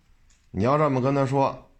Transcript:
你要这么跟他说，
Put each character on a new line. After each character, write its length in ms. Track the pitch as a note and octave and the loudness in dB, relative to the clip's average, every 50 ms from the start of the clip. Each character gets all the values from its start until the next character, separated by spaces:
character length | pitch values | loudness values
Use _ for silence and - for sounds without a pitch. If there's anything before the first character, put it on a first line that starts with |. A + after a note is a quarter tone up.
| _ _ _ _ _ _ _ _ _ _ | _ _ _ _ _ _ _ _ _ _
你 140 | - F2+ G2+ | -6 -2 0
要 120 | B2 C#3+ | 0 2
这 140 | D3+ D#3 D3 | 2 2 0
么 100 | C3+ B2+ | 0 0
跟 140 | A#2+ C3+ C#3 | 0 0 0
他 100 | C#3 C#3 | 0 0
说， 460 | B2 C3+ C#3 C3+ B2 - - - - _ _ | 0 0 0 0 0 -2 -6 -14 -20 _ _